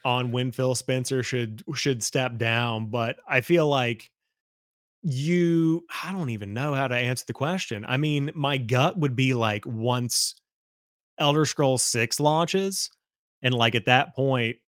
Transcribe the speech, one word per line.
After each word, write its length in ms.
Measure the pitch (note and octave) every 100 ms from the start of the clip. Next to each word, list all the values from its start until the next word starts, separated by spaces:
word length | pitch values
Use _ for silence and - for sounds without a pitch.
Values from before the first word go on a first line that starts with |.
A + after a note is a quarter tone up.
| C3
on 260 | B2 B2
when 200 | B2 B2+
Phil 240 | A#2 B2+ B2
Spencer 480 | - C3 B2 C3+
should, 400 | A#2 B2+ A#2 G#2+ -
should 300 | C3+ C#3+ B2
step 340 | - C#3 B2+ A#2+
down, 480 | A2+ A#2 A#2+ A2 A2
but 320 | A#2+ A#2 - -
I 140 | C3
feel 260 | - E3+ D3+
like 440 | C#3 A#2+ A#2 - _ _ _ _ _ _ _ _ _
you, 840 | F3 C3 D3+ F3 E3+ E3 E3 E3 - -
I 80 | E3
don't 180 | F#3+ C#3
even 240 | A2 G2+
know 220 | G#2+ D3 C#3
how 120 | C3+
to 80 | B2
answer 300 | B2 B2 -
the 80 |
question. 500 | A#2 C#3+ F#3 - G#2+ A#2
I 100 | C3
mean, 340 | D3+ D3 C#3+ E3
my 220 | C#3+ C#3
gut 400 | A2+ B2+ D#3 G#3
would 160 | C#3+ A#2+
be, 180 | C3
like, 320 | B2 A2+ G#2 -
once 720 | A2 A#2 B2 A#2+ - - - _ _ _ _ _ _ _ -
Elder 280 | D3 D3+ D3+
Scrolls 360 | - C#3 B2+
Six 380 | - A#2+ A#2 -
launches, 720 | D3 D#3 F3 F#3+ G3 F#3+ - _ _ _ _ _
and, 140 | B2+ A#2+
like, 180 | A#2
at 120 | A#2 B2+
that 300 | B2+ - -
point, 420 | C3+ B2+ A2+ C3